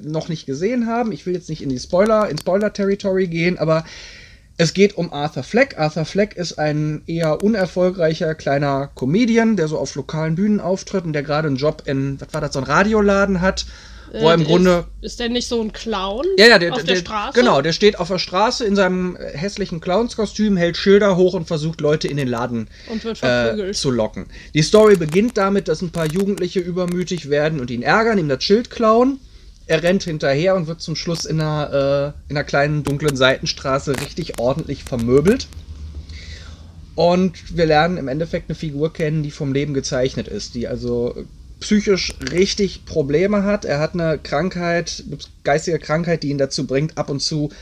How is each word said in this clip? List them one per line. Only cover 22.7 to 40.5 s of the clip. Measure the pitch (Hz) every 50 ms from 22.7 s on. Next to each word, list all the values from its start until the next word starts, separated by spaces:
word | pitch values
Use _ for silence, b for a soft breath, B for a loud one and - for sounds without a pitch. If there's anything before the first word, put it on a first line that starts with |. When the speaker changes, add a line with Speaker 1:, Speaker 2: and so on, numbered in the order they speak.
| B B B -
Speaker 2:
Und | 226 220 -
wird | 226 214 -
Speaker 1:
äh, |
Speaker 2:
verprügelt. | - 127 123 120 117 113 110 214 196 185 202
Speaker 1:
zu | - - 147
locken. | 123 113 107 107 - 98 90 B B B B B -
Die | 151 156
Story | - - 214 214 214 202
beginnt | 175 165 151 147 190 214 247 -
damit, | 214 196 196 202 196 - -
dass | 160 - 190
ein | 165
paar | - 170 160
Jugendliche | 156 147 185 196 196 202 180 180 175 - 196
übermütig | 175 180 170 185 180 175 175 180 180 165 190 160 - 135
werden | 143 143 151 160 160 147
und | 123 120
ihn | 123 117 123
ärgern, | 143 170 208 220 233 220
ihm | 202 160 147
das | 135 131 -
Schild | - 196 233 247 -
klauen. | - - 233 220 220 233 247 269 277 262 b b b b b b b - - -
Er | 165 160 156
rennt | 170 185 196 -
hinterher | 175 156 151 165 143 139 143 165 190 190
und | 190 165 151
wird | 165 -
zum | - - 156
Schluss | - - 175 170 160 -
in | - 156 160
einer, | 156 151 151 151 147 - - 139 139 139 139 143 139 147 147 - - -
äh, |
in | 139
einer | 147 139
kleinen, | - - 143 143 151 151 151 135
dunklen | - 139 143 151 151 139
Seitenstraße | 123 131 131 131 - - 156 - - - 143 131 139 - 156 135 120
richtig | 143 135 - - 165 - - -
ordentlich | 113 123 139 160 - - 143 - -
vermöbelt. | - 135 120 117 120 127 139 147 185 233 269 - - - - - - - - - - - B B B B B B B B B B B B B B B B - - - -
Und | - 165 175 180 180 185 185 - - - - 175
wir | 160 170
lernen | 156 151 147 160 175 180 165
im | 135 131
Endeffekt | 131 156 165 165 - 170 - -
eine | 160
Figur | - - 160 139 139 151 160 -
kennen, | - 165 151 151 160 147
die | 147
vom | 147 - 160 139 131
Leben | 143 147 147 143
gezeichnet | 135 131 - - 127 127 131 - 131 107 -
ist, | 104 104 - -